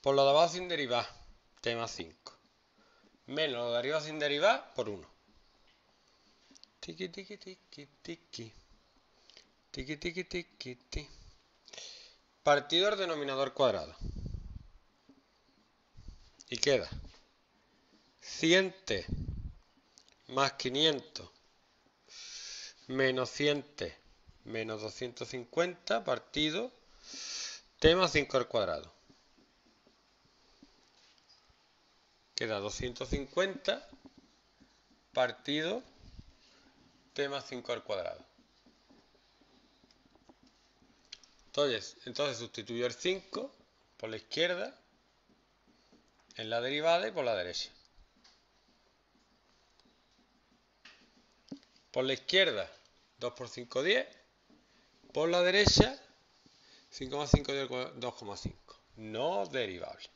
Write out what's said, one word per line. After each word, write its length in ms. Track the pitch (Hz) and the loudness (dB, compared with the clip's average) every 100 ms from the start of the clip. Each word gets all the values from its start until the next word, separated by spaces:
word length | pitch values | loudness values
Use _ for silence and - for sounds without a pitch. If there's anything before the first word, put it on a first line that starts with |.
Por 140 | 139 | 6
lo 80 | 139 | 6
de 80 | 139 | 8
abajo 220 | 147 170 | 8 6
sin 140 | 175 180 | 4 -2
derivar, 400 | 160 131 123 110 - - - _ _ | -2 2 0 0 -10 -20 -20 _ _
t 140 | - | -2
más 160 | 117 113 | -2 -4
cinco. 420 | - 82 - - - _ _ _ _ _ _ _ _ - | -8 -12 -14 -20 -20 _ _ _ _ _ _ _ _ -8
Menos 300 | 143 156 120 | -2 0 0
lo 140 | 120 | 0
de 60 | 117 | 0
arriba 240 | 127 156 | 0 -2
sin 160 | 151 156 | -2 -2
derivar 560 | 147 143 190 247 - | 0 4 4 4 -2
por 160 | - 107 | -4 -4
uno. 180 | 98 - _ _ - _ _ _ _ _ _ _ _ _ _ _ - - _ | -4 -12 _ _ -20 _ _ _ _ _ _ _ _ _ _ _ -20 -20 _
Tiqui, 300 | - 165 185 | -14 -8 -10
tiqui, 280 | 175 190 202 | -10 -14 -16
tiqui, 500 | 190 185 _ - 139 _ | -16 -20 _ -20 -20 _
tiqui. 520 | - 170 _ - 113 - _ - _ _ _ _ - - _ _ _ | -14 -14 _ -14 -14 -16 _ -20 _ _ _ _ -20 -20 _ _ _
Tiqui, 280 | - 131 151 | -12 -8 -6
tiqui, 260 | 180 170 | -6 -6
tiqui, 520 | 175 180 - _ 131 | -6 -8 -10 _ -12
ti. 340 | 123 _ - 143 - - - _ _ - - - - - - _ _ | -12 _ -10 -10 -18 -20 -20 _ _ -20 -18 -16 -18 -20 -20 _ _
Partido 460 | 151 143 139 170 202 | 4 4 4 2 2
al 100 | 208 | 2
denominador 560 | 180 156 139 135 135 | -2 -2 -2 0 -2
cuadrado. 420 | - 131 98 76 - - - - - - - - - _ _ - - _ _ _ _ _ _ _ - - - - - - | 4 4 4 -4 -10 -8 -6 -8 -8 -10 -14 -16 -20 _ _ -20 -20 _ _ _ _ _ _ _ -18 -16 -16 -20 -20 -10
Y 80 | 123 | 0
queda 320 | 139 127 85 - - - _ _ _ _ _ _ _ _ _ _ | 2 2 0 -10 -12 -18 _ _ _ _ _ _ _ _ _ _
cien 560 | - - 165 185 190 - | -12 0 6 6 4 -4
t 200 | - 101 - - - - - - _ _ _ - _ _ - | -4 -4 -2 -4 -4 -6 -8 -12 _ _ _ -20 _ _ -6
más 260 | 127 135 | 0 0
quinientos 760 | - 127 135 160 139 - - 98 - _ _ _ _ _ _ _ - - - - - - - - | 0 -2 2 2 2 -6 -14 -14 -20 _ _ _ _ _ _ _ -18 -14 -14 -12 -12 -14 -18 -4
menos 420 | 131 131 131 123 | 4 4 4 -2
cien 320 | - 143 147 127 | 2 2 2 -4
t 200 | - 87 - - - - - | -8 -8 -8 -20 -20 -20 -20
menos 360 | 107 113 110 107 | -8 -6 -4 -6
doscientos 480 | 107 - 127 117 120 | -8 -8 -8 -8 -8
cincuenta 760 | 127 117 160 180 175 - 113 | -8 -4 0 0 -2 -2 -2
partido 680 | 117 123 - 147 156 170 247 - - - - - - - - - - _ | 0 -4 -2 0 0 0 -6 -8 -20 -20 -16 -14 -10 -8 -10 -12 -20 _
t 160 | 156 | 6
más 160 | 175 180 | 8 6
cinco 240 | 156 135 | 4 2
al 120 | 131 120 | 0 2
cuadrado. 440 | 117 92 76 - - - - _ _ _ _ _ _ _ _ _ _ _ _ _ _ - _ _ _ - _ _ - _ _ _ _ _ _ _ _ _ | 0 0 -2 -6 -20 -20 -20 _ _ _ _ _ _ _ _ _ _ _ _ _ _ -20 _ _ _ -20 _ _ -20 _ _ _ _ _ _ _ _ _
Queda 240 | - 117 104 | -4 0 0
doscientos 500 | 104 - 127 117 131 | -2 -4 -6 -6 -4
cincuenta 760 | 143 135 - 196 190 - - - - - - _ _ _ _ - _ _ _ _ | -4 -2 0 0 0 -2 -2 -8 -20 -20 -20 _ _ _ _ -20 _ _ _ _
partido 680 | - 123 117 - 147 160 226 - - - - - - - - - _ - _ _ | 0 0 -2 -4 -2 -2 -4 -8 -20 -20 -20 -20 -20 -20 -20 -20 _ -20 _ _
t 160 | - 139 | -4 -4
más 160 | 139 - | -4 -8
cinco 240 | 123 120 | -10 -6
al 120 | 117 | -6
cuadrado. 420 | - 98 85 82 - _ _ _ - _ _ - _ _ _ _ _ - _ _ - _ _ _ - - - _ _ _ _ _ _ - - _ | -4 -4 -4 -8 -14 _ _ _ -20 _ _ -20 _ _ _ _ _ -20 _ _ -20 _ _ _ -20 -20 -20 _ _ _ _ _ _ -20 -20 _
Entonces, 500 | - - 143 113 - - | -4 2 4 2 -4 -12
entonces 320 | - 117 147 110 | -10 -2 -2 -2
sustituyo 480 | 117 - 104 117 | -8 -10 -6 -2
el 80 | 123 | -2
cinco 600 | - 180 190 - - 277 - _ _ _ - | 0 -2 -2 -6 -8 -8 -12 _ _ _ -12
por 120 | 110 | -8
la 80 | 110 | -8
izquierda, 580 | - 151 175 180 226 - _ _ _ _ _ _ _ _ _ _ _ - _ _ _ | -6 0 0 0 -6 -10 _ _ _ _ _ _ _ _ _ _ _ -20 _ _ _
en 140 | - 110 | -12 -4
la 100 | 117 | -2
derivada 480 | 127 147 160 170 110 | -2 0 4 2 2
y 40 | |
por 120 | 185 | -2
la 120 | 123 | 0
derecha. 340 | 101 87 87 - - - - - _ - _ _ _ _ _ _ _ _ _ _ _ _ _ _ _ _ _ _ _ _ _ _ _ _ _ - - _ _ _ _ _ - - _ _ | 0 -2 -6 -10 -14 -20 -20 -20 _ -20 _ _ _ _ _ _ _ _ _ _ _ _ _ _ _ _ _ _ _ _ _ _ _ _ _ -20 -20 _ _ _ _ _ -16 -16 _ _
Por 140 | 135 | 0
la 80 | 131 | 0
izquierda, 560 | 135 - 185 180 107 87 - - _ _ _ | 0 2 4 6 2 -4 -10 -20 _ _ _
dos 140 | 123 | -8
por 140 | - 120 | -6 -12
cinco, 360 | - 120 131 | -10 -4 0
diez. 240 | 160 240 - - _ _ _ - _ _ _ _ - | 4 2 0 -12 _ _ _ -20 _ _ _ _ -6
Por 160 | - 160 | 0 2
la 140 | 180 | 4
derecha, 520 | 180 196 196 - 214 277 - _ _ _ - - - - - | 4 6 8 8 6 2 -16 _ _ _ -20 -20 -20 -20 -20
cinco 300 | - 131 143 | -12 -6 -4
más 100 | 143 | 4
cinco 220 | 147 143 | 4 4
dio 100 | 139 | -2
el 80 | 131 | -2
cua-, 240 | 127 127 131 | -4 -6 -6
dos 180 | 123 | -8
coma 200 | - 104 | -8 -10
cinco. 400 | 98 - - - - _ | -8 -8 -10 -20 -20 _
No 500 | - 110 110 147 196 | -14 -8 -2 0 0
derivable. 640 | 190 135 107 90 - - - | -2 -2 -4 -4 -10 -12 -18